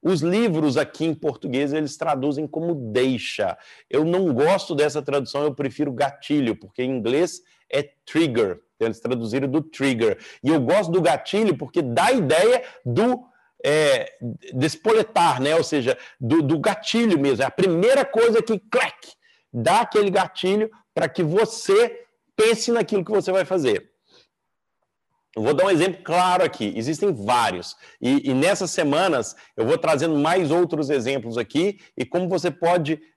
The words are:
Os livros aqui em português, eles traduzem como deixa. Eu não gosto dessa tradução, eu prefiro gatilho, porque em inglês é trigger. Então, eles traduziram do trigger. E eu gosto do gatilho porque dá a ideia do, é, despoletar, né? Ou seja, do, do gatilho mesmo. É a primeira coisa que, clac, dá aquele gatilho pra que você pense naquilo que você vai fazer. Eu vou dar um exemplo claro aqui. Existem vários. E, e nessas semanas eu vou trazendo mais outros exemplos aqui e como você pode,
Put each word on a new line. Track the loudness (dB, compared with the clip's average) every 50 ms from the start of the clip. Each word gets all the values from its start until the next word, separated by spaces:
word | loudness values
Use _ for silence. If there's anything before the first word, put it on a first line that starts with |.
Os | 0 0 0 0
livros | 0 0 0 0 0 0 0 2 0 0 2 0
aqui | -2 -4 -4 -4 -4
em | -4 -4
português, | -4 -4 -6 -6 -6 -8 -6 -4 -2 -2 -2 -2
eles | -4 -4 -6 -8
traduzem | -6 -4 -4 -4 -2 -2 -4 -4 -4 -6
como | -6 -8 -6 -4 -4 -4
deixa. | -6 -6 -4 -2 0 0 2 0 -2 -4 -8 -6 -4 -4 -4 -4 -8 -14 -20 -20 -20 _ _
Eu | 0 0
não | 0 2 0 2 2 0
gosto | 2 2 4 4 2 2 0 -4 0
dessa | 0 0 0 0 -4
tradução, | -4 -2 -2 -2 -2 -2 -4 -2
eu | -2 -2 -2
prefiro | -2 -6 -6 -4 -4 -4 -4
gatilho, | -2 -2 -2 -4 -4 -10 -6 -2 0 0 0 0 -2
porque | -4 -8 -16 _ -6
em | -4 -4
inglês | -4 -2 -2 0 0 0 0 0 -4 -12 _ _ _ _ _ _
é | -4 -4
trigger. | -4 -4 _ _ _ -4 0 0 0 0 2 0 0 0 -2 -8 _ _ _
Então, | _ -4 -4
eles | -4 -6
traduziram | _ -4 -4 -4 -4 -4 -4 -4 -2
do | -2 -2 -4
trigger. | -4 -4 -8 -4 -2 -2 0 2 0 0 0 -2 -8 -20 -20 -6
E | -2 0
eu | 0 2
gosto | 2 2 2 0 0 0
do | 0 0
gatilho | 2 2 0 0 -4 -4 -2 0 0 0 0
porque | -2 -6 -4 _ -4
dá | -2 0 0 0 2
a | 2
ideia | 2 2 2 2 2 4 4 4 4 2 0 -6 -18 -10
do, | _ -2 0 2 2 2 0 -2 -6 _ _ _ _ _ _ _
é, | -2 0 2 4 4 4 2 2 0 -6 -12 _ -10 -10 -10 -12 -16 -10 -4
despoletar, | -2 -2 -2 -4 -2 _ 2 2 2 2 0 2 2 2 2 2 0
né? | 0 2 2
Ou | 2
seja, | 0 0 -2 0 0 0 -2 -2 -6 -20 -14 _
do, | -2 2 2 2
do | 4 2 0 0
gatilho | 0 -2 -2 -2 -6 -2 0 2 2 2 2 2
mesmo. | 2 2 2 0
É | 0
a | -2
primeira | 0 0 0 2 2 2 4 4 4 4 2
coisa | 0 0 2 2 4 4 2
que, | 0 0 -4 -4
clac, | _ -2 -2 -2 -2 -2 -8 -14 -20 -20 -20 _ _ _ _ _ _ _
dá | -8 -4 0 2 4 4
aquele | 2 4 2 2 2 4
gatilho | 2 0 0 -2 -4 -4 -2 0 0 0 0 -2 -6 _ _ _ _
pra | -2 -2 -2
que | -2 -2
você | -2 2 2 2 2 0 -2 -8 0 2 4 4 4 2 0 -10 -20 _ _ _ _ _ _
pense | 2 4 4 4 2 0 0
naquilo | 0 0 0 0 0 -2 -2
que | 0
você | 0 0 0 2
vai | 0 0 0
fazer. | 0 0 0 2 2 0 0 -2 _ _ _ _ _ _ _ _ _ _ _ _ _ _ _ _ _ _ _ _ _ _ _ _ _ _ _ _ _ _
Eu | -4 -2
vou | 0 2
dar | 2 2
um | 2
exemplo | 4 2 2 0 -2 -6
claro | -8 -2 0 2 2 2 2 2
aqui. | 2 0 -2 -6 -6 -6 -6
Existem | -6 -6 -6 -4 -2 -2 -2
vários. | -2 -2 -2 0 0 2 2 0 -2 -4 -10 -14 -18 _ -20 -20 -16 _
E, | -2 0 0 0 0 0
e | 0
nessas | 2 2 2 0 0 -2 -6
semanas | -2 -2 0 0 2 2 2 2 0 -2 -2 -6 -10 -20 -20 _ _
eu | -4 0
vou | 0 0 0
trazendo | 2 0 0 0 0 0 0 0
mais | 0 2 2 0 0 2
outros | 2 2 0 0 0 -4 -2 -2
exemplos | -2 -2 -2 -2 -4 -4 -6 -6 -6 -6
aqui | -6 -2 -2 -2 0 0 -4 -6 -18 -20 _
e | -10 -8
como | -4 -2 -4 -2 -2
você | -4 -2 -2 -4
pode, | -4 -2 0 2 2 2 0 -2 -4 -6 -8 _ _